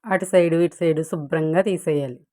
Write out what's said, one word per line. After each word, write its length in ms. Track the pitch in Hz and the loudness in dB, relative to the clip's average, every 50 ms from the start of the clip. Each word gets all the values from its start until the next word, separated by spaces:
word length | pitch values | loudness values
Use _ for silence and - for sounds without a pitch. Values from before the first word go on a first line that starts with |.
| _ | _
అటు 220 | 220 190 185 190 | -2 -2 -2 -2
సైడు 300 | 185 - 185 175 170 165 | 2 2 4 4 4 4
ఇటు 200 | 165 170 170 - | 2 2 0 0
సైడు 260 | - 175 165 156 156 | -2 0 0 0 0
శుభ్రంగా 580 | 160 - - 165 147 139 - 160 156 156 160 180 | -2 -4 -6 -8 -6 -4 -4 -2 -2 0 0 0
తీసేయాలి. 560 | 196 208 185 - - 170 151 147 139 131 120 - _ _ | 0 0 -2 -2 -2 -2 -2 -2 -2 -4 -10 -14 _ _